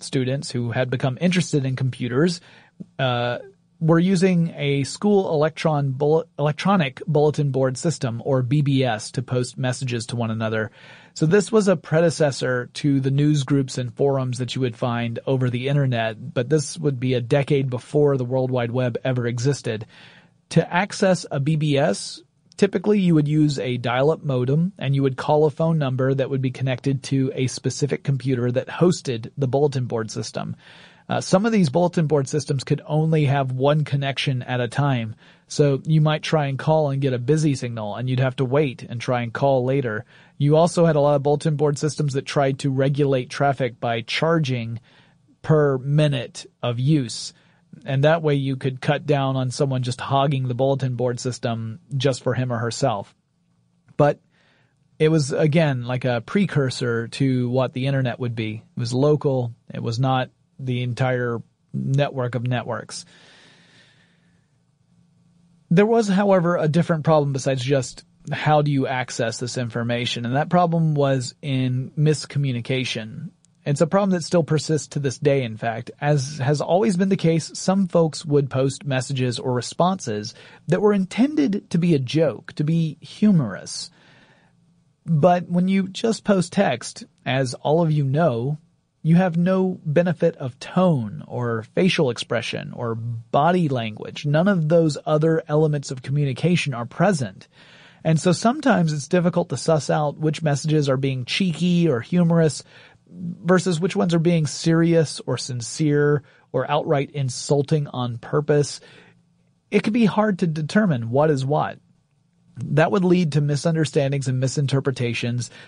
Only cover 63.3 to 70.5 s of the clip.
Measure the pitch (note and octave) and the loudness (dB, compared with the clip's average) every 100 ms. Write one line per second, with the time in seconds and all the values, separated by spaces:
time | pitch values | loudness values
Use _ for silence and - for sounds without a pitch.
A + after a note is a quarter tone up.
63.3 | - - _ _ _ _ _ _ _ _ | -20 -20 _ _ _ _ _ _ _ _
64.3 | _ _ _ _ _ _ _ _ _ _ | _ _ _ _ _ _ _ _ _ _
65.3 | _ _ _ - E3+ G#3 A#3 G#3+ F#3 G#3 | _ _ _ 0 4 4 4 2 2 4
66.3 | F#3+ E3+ F3 D#3+ D3+ D#3+ E3 D3+ D#3 C#3+ | 4 4 0 2 2 2 0 2 2 2
67.3 | C3+ C3+ C3 B2 C#3 B2+ - - _ - | -2 -2 -2 0 0 0 -10 -20 _ -2
68.3 | C#3+ - D3+ D3 C#3+ B2+ B2+ B2+ - A#2 | 0 4 4 4 2 0 -2 -4 -2 -4
69.3 | A#2 B2 B2+ A#2+ A#2+ A#2 A#2+ B2 - A#2+ | -2 -6 -6 -4 -4 -2 -2 -2 -4 -4
70.3 | B2+ D#3+ | -2 0